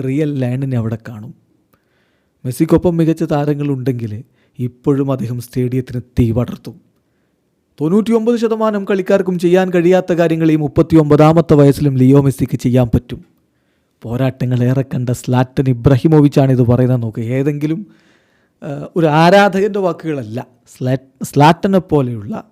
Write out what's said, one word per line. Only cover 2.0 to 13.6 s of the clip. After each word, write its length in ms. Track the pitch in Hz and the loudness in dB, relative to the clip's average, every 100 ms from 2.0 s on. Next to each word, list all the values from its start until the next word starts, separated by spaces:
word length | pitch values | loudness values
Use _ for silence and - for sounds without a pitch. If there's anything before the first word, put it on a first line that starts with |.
| _ _ _ _ 131 | _ _ _ _ -10
മെസ്സിക്കൊപ്പം 520 | 120 160 160 180 170 | -4 0 2 2 0
മികച്ച 260 | 160 160 | 0 -2
താരങ്ങളുണ്ടെങ്കിൽ 1000 | 160 151 147 143 147 135 127 120 113 104 - _ _ - | -2 -2 -2 -4 -4 -4 -4 -6 -8 -10 -16 _ _ -10
ഇപ്പോഴും 520 | 123 - 151 139 139 | -10 -6 -2 -2 -2
അദ്ദേഹം 300 | 131 123 123 | -4 -6 -8
സ്റ്റേഡിയത്തിന് 600 | - 127 123 127 127 120 - - | -8 -6 -4 -4 -6 -10 -6 -2
തീ 120 | 120 | 0
പടർത്തും. 500 | 110 117 - - - _ _ _ _ _ _ _ _ _ - | 0 -4 -8 -14 -20 _ _ _ _ _ _ _ _ _ -8
തൊണ്ണൂറ്റിയൊമ്പത് 560 | 151 202 220 226 220 240 | -2 0 2 0 0 0
ശതമാനം 480 | 226 220 220 208 196 | -2 -2 -2 -2 -2
കളിക്കാർക്കും 540 | 196 185 196 185 180 | -2 0 0 0 -2
ചെയ്യാൻ 300 | 175 180 185 | 2 2 2
കഴിയാത്ത 440 | 180 170 185 180 | 2 2 2 2
കാര്യങ്ങൾ 380 | 170 170 165 165 | 0 0 2 2
ഈ 40 | 156 | 0
മുപ്പത്തിയൊമ്പതാമത്തെ 960 | 147 - 165 160 151 147 151 165 160 | 0 0 2 4 4 6 6 4 4
വയസ്സിലും 420 | 147 143 139 147 131 | 4 6 4 0 2
ലിയോ 260 | 131 139 | 4 4
മെസ്സിക്ക് 360 | 139 - 135 120 | 4 0 -4 -4
ചെയ്യാൻ 280 | 131 123 120 | 0 0 2
പറ്റും. 380 | - - 123 - _ _ _ | -2 -4 -12 -18 _ _ _